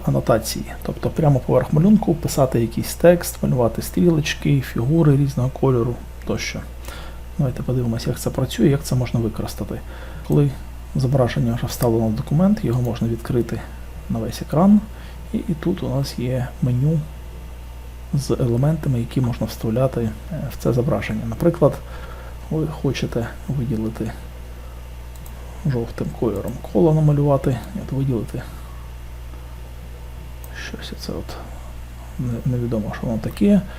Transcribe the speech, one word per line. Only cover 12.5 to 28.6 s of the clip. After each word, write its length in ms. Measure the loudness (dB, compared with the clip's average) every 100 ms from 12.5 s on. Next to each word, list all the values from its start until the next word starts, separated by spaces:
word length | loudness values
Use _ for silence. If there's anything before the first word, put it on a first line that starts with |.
| 4
його 180 | 2 2
можна 260 | 0 0 -2
відкрити 520 | -2 0 0 0 -2 -8 -12 -12 -10 -4
на 80 | -4
весь 240 | -2 -6
екран, 380 | 0 4 8 8 4 -6 -14 -14 -6
і, 40 | -4
і 180 | -2 -2
тут 220 | 0 -2
у 60 | -2
нас 300 | -2 -2 -2
є 300 | -2 -2 -2 -2
меню 380 | 0 2 2 2 -2 -8 -14 -14 -14 -12 -14 -14 -14 -14 -4
з 160 | -2 0
елементами, 680 | 2 2 4 2 2 0 0
які 200 | 0 0
можна 260 | 0 0 -4
вставляти, 540 | -4 -2 2 2 0
е, 100 | -2 -4 -8 -6 -6
в 100 | -2
це 100 | 2
зображення. 500 | 2 2 0 0 -4 -4
Наприклад, 440 | 0 2 4 4 2 -6 -10 -10 -12 -12 -12 -6
ви 160 | -2 -2
хочете 600 | -2 -2 0 -2 -2 -4 -6 -4
виділити 640 | -2 -2 0 -2 -4 -6 -8 -12 -14 -14 -14 -14 -14 -14 -14 -14 -14 -14 -14 -14 -4 0
жовтим 400 | 0 -2 -4 -6 -2
кольором 320 | 0 0 -4 -8 -2
коло 220 | 4 6
намалювати, 640 | 6 6 6 4 4 2 -2 -4 -8
і 20 |
от 140 | -6
виділити 500 | -2 0 0 -2 -6 -10 -12